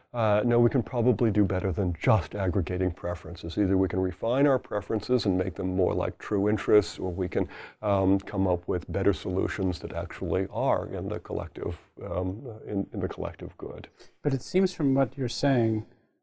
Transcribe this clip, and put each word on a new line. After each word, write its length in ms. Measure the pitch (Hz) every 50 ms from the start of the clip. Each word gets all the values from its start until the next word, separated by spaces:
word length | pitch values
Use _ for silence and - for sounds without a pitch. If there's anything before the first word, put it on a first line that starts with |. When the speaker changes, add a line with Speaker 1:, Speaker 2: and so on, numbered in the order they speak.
| _ _ -
Speaker 1:
uh, 300 | 120 113 107 104 104 107
no, 140 | 120 120 120
we 100 | 120 120
can 140 | - 135 113
probably 480 | - - 123 113 123 117 98 123 113
do 120 | 101 107 104
better 280 | 92 95 95 - 98
than 240 | 85 80 98 90 87 -
just 360 | - - 117 104 85 - -
aggregating 560 | 104 98 92 85 101 85 - 90 90 92 92
preferences. 640 | 87 - - 87 87 85 - 82 87 - - 85 - -
Either 200 | 104 90 98 95
we 100 | 95 92
can 120 | 95 95
refine 460 | 95 92 90 - - 113 120 135 143
our 140 | 147 135 127
preferences 640 | - - 110 104 98 - 113 107 - - 127 123 -
and 100 | 104 92
make 200 | 90 90 95 -
them 200 | - 95 92 92
more 200 | 92 92 92 98
like 200 | 92 90 95 92 -
true 300 | - - 107 98 98 104
interests, 500 | 104 104 - - 110 104 101 - - -
or 120 | 95 92
we 160 | 87 90 92 90
can, 200 | - 107 92 90 - - - - - _
um, 380 | - 107 101 98 95 95 95 98
come 260 | - - - 98 98
up 220 | 95 90 87 - -
with 240 | 98 90 - -
better 220 | 87 98 98 101 95
solutions 640 | - - 101 92 92 98 95 - - 98 92 90 -
that 140 | - - -
actually 520 | 85 85 82 - - 98 87 85 92 98 -
are 340 | - 110 127 135 117 95 92 92
in 200 | 98 92 92 98
the 120 | 98 92
collective, 600 | - - 95 90 87 85 - - 98 92 90 - - _ _ - 104
um, 400 | 101 87 90 92 92 95 107 147 131 107 110 - -
in, 180 | 107 98 98 - -
in 60 | 104
the 80 | 90 90
collective 500 | - - 87 87 87 - 90 85 - _
good. 300 | - - - - 87 - _ _ - - _ _
Speaker 2:
But 140 | _ 147 135
it 80 | 131 -
seems 280 | - - 185 190 180
from 220 | - - 156 139 135
what 240 | 135 139 - - -
you're 120 | 135 120
saying 580 | - - - 143 135 127 117 113 110 110 107 - _ _ _ _ _ _